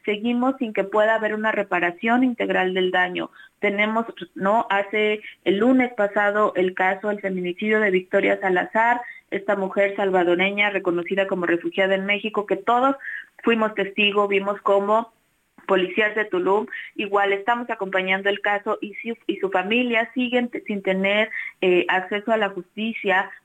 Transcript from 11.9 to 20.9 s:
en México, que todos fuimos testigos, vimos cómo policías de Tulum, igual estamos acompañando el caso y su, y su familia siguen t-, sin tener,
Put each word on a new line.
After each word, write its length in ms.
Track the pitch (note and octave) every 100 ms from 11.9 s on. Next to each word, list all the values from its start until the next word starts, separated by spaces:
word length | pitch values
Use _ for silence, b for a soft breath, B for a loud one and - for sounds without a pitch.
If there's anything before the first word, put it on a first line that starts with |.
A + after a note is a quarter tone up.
en 100 | G3
México, 400 | G3 G3+ G#3+ G#3
que 120 | G3+ G3
todos 380 | G#3+ A#3+ C4+ C#4 B B B -
fuimos 300 | - A3+ A3
testigos, 540 | G#3+ G3 G#3+ G#3 G3+ G3+
vimos 320 | G3 G3 G3+
cómo 500 | - G3 G3 A3 A#3 _ _ _ _ - -
policías 480 | F#3+ F3+ A3 G#3+
de 100 | G#3+
Tulum, 420 | G#3+ F3+ F3+ G#3 A#3+ B B
igual 380 | - G3+ G3+ G3+
estamos 360 | G3 G3 A#3+ A#3+
acompañando 600 | A3+ F#3+ F#3+ F#3 F#3+ G3
el 100 | G3+
caso 360 | G#3 G3+ A3 G#3
y 120 | G#3
su, 220 | G3 A#3 A#3
y 120 | - G3
su 120 | F#3+
familia 640 | F#3+ F#3+ A#3 B3 A3+ A#3
siguen 360 | C4 B3 B3 A#3+
t-, 140 | - -
sin 140 | G#3
tener, 480 | F#3+